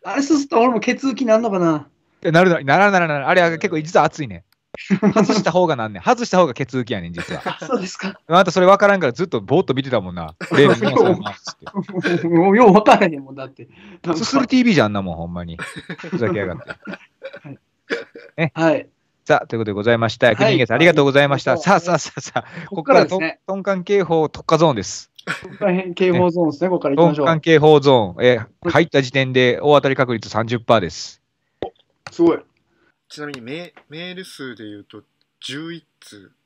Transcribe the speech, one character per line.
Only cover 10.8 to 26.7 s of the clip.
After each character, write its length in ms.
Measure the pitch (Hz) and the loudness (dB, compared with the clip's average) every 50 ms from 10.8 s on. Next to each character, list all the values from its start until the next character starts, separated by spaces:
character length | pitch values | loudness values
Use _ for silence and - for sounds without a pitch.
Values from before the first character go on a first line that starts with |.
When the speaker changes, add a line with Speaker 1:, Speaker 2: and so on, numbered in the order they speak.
| - 285 269 | 0 0 2
Speaker 2:
さ 120 | 254 202 - | 2 4 4
ん 120 | 180 - | 2 -2
が 140 | - - - | -4 -12 -12
つ 180 | - _ - - _ - - _ 202 180 - 196 185 - - 175 | -12 _ -20 -20 _ -20 -12 _ -10 -10 -8 -8 -6 -4 -2 -4
っ 40 | 170 | -2
て。 80 | - 170 | -2 0
Speaker 1:
も 220 | 170 165 175 196 | 2 2 4 4
う 60 | 196 | 4
よ 100 | 220 254 214 | 6 6 6
う 40 | 180 | 6
分 120 | 214 214 | 6 6
か 120 | - 254 | 4 4
ら 100 | 202 202 | 4 4
へ 20 | 180 | -2
ん 120 | 160 139 | -2 -6
も 120 | 139 135 131 | -14 -16 -16
ん、 20 | |
だ 120 | 135 135 | -16 -16
っ 20 | 135 | -16
て。 200 | _ _ 120 _ _ - - - - - _ | _ _ -20 _ _ -20 -20 -20 -20 -14 _
な 80 | 170 170 | -6 -4
ん 20 | |
か。 40 | 165 | -4
Speaker 2:
す 60 | 226 | -4
す 140 | - - 277 | -2 -2 -2
る 80 | 254 | 0
テ 120 | 233 - 254 | 2 2 2
ィ 20 | |
ー 40 | 247 | 4
ブ 60 | 240 | 4
イ 40 | 208 | 4
じ 60 | 147 | 2
ゃ 60 | 117 | 2
ん 60 | 107 104 | 0 -2
な 100 | 101 95 | -4 -6
も 120 | 92 85 | -6 -8
ん、 20 | |
ほ 80 | 82 85 | -10 -10
ん 100 | 85 87 | -10 -10
ま 100 | 87 87 | -10 -10
に。 140 | 85 82 82 82 - - - - - - - | -12 -14 -14 -16 -16 -16 -18 -16 -16 -16 -16
ふ 200 | - 165 - 170 | -12 -10 -6 -4
ざ 120 | 120 110 | -2 -2
け 80 | - 107 | -2 -4
や 80 | 98 | -4
が 80 | 92 87 | -6 -8
っ 40 | - | -12
て。 100 | - - | -14 -18
Speaker 1:
は 840 | - _ _ - 196 - - _ _ _ - 523 - - _ 147 | -18 _ _ -18 -18 -18 -18 _ _ _ -20 -20 -20 -18 _ -20
い。 80 | 139 - _ _ _ _ _ _ 170 160 - _ _ - - - _ | -20 -20 _ _ _ _ _ _ -10 -10 -10 _ _ -20 -20 -20 _
Speaker 2:
ね。 160 | - 165 156 _ | -6 -6 -6 _
Speaker 1:
は 180 | - 160 165 151 | -2 0 0 0
い。 160 | - - _ _ _ _ _ _ _ _ | 0 -4 _ _ _ _ _ _ _ _
Speaker 2:
さ 160 | - - 135 - | 0 0 0 0
あ、 40 | |
と 100 | - - | -4 -6
い 20 | 113 | -6
う 20 | |
こ 40 | 113 | -4
と 60 | 101 | -4
で 20 | 101 | -4
ご 100 | 101 104 | -2 0
ざ 100 | 113 117 | 0 2
い 60 | 113 | 2
ま 100 | 117 110 | 0 -2
し 80 | - | -2
た。 120 | - - 120 | 2 2 2
Speaker 1:
は 40 | 110 | 2
い。 20 | |
Speaker 2:
国 260 | 107 - 220 208 160 127 | 4 2 0 2 2 0
井 40 | |
さ 80 | - 113 | 0 0
ん、 20 | |
あ 20 | 127 | 2
り 80 | 160 | 4
が 80 | 170 165 | 4 4
と 80 | 147 143 | 4 2
う 20 | |
ご 80 | 139 131 | 4 4
ざ 100 | 143 143 | 2 2
い 60 | 143 | 2
ま 100 | 139 131 | 0 -2
し 60 | - | -2
た。 80 | - 131 | -2 -2
Speaker 1:
は 40 | |
い。 40 | - | -2
Speaker 2:
さ 160 | - 175 202 | 2 2 2
あ、 40 | 190 | 2
さ 140 | 170 180 175 | 2 0 -2
あ、 40 | 151 | -2
さ 140 | - - - | -4 -6 -14
あ、 40 | - | -14
さ 240 | - - - 123 - | -16 -8 -8 -8 -8
あ、 200 | - - - 165 - | -8 -16 -18 -16 -12
Speaker 1:
こ 120 | 202 175 156 | -12 -10 -2
っ 20 | |
か 80 | - 269 | 4 4
ら 100 | - 190 | 4 4
で 40 | 151 | 4
す 100 | 180 190 | -2 -4
ね。 220 | 165 160 - _ _ | -4 -6 -8 _ _
Speaker 2:
こ 80 | - 190 | -10 -10
こ 0 | |
か 0 | |
ら 0 | |
ト 0 | |
ン-、 20 | |
ト 0 | |
ン 60 | 196 185 | -8 -4
カ 120 | 202 196 | -4 -4
ン 100 | 185 175 | -4 -2
警 180 | - 208 202 185 | 0 0 0 0
報 240 | 156 165 160 156 139 | 0 0 0 0 -2
特 180 | _ - - | _ -10 -4
化 120 | - 165 156 | 0 2 4
ゾ 100 | 165 160 | 4 2
ー 40 | 135 | 2
ン 20 | |
で 60 | 104 92 | 0 -6
す。 260 | - - - - _ _ _ - - 160 - - | -8 -12 -16 -18 _ _ _ -12 -12 -12 -12 -12
Speaker 1:
ト 60 | 190 | -18
ン 80 | 196 | -12
カ 140 | 202 214 202 | -4 -2 -2
ン 240 | 180 185 190 185 170 | -2 -2 -4 -6 -4
警 180 | - 190 185 175 | -2 0 2 2
報 180 | 170 180 180 | 2 2 0
ゾ 120 | 165 175 175 | 0 0 -2
ー 40 | |
ン 40 | 156 | -2
で 60 | 147 | -2
す 60 | - 170 | -2 -4
ね、 80 | 185 | -2